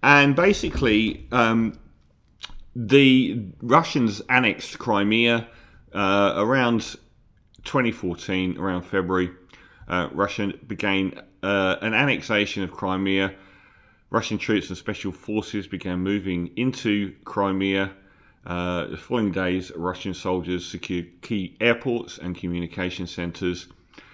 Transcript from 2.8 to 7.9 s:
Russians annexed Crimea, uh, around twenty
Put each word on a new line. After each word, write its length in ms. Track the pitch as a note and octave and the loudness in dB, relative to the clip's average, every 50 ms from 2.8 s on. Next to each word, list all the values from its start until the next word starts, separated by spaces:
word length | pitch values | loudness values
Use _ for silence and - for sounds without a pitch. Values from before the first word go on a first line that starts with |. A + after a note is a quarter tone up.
| A2+ G2+ C3+ C#3 C#3 C3 C3 C3 B2 D#2 G#2 B2 G2+ F#2 - - | 2 6 8 8 10 10 8 6 4 2 -2 -4 -6 -8 -12 -6
Russians 580 | A#2+ A#2+ B2+ E3 E3+ - - C#3+ A#2+ A2 G2+ - - - | 0 4 4 4 4 4 2 2 2 2 0 -2 -2 0
annexed 500 | B2+ B2+ B2+ G#2 - - - - - - | 2 4 4 2 0 -2 -6 -12 -12 -6
Crimea, 680 | - B2 G#2+ G2+ G2+ G#2 A2 A2+ A#2 A#2 A#2 A#2 A2+ - - - - - - - - - | -2 0 2 2 2 4 4 4 4 4 2 0 -2 -6 -16 -20 -20 -20 -20 -20 -18 -8
uh, 420 | - G2 G2+ F#2+ G2 G2+ G2+ G2 - | -4 -2 0 2 4 4 4 2 2
around 600 | - G#2 A#2 C3 C3+ B2 A#2+ A#2 G#2+ - - - - _ _ _ _ _ _ _ _ _ _ _ - - | 2 0 2 2 2 2 2 2 0 -2 -4 -12 -16 _ _ _ _ _ _ _ _ _ _ _ -16 -8
twenty 260 | - - C3+ B2 A2+ | -2 0 0 0 0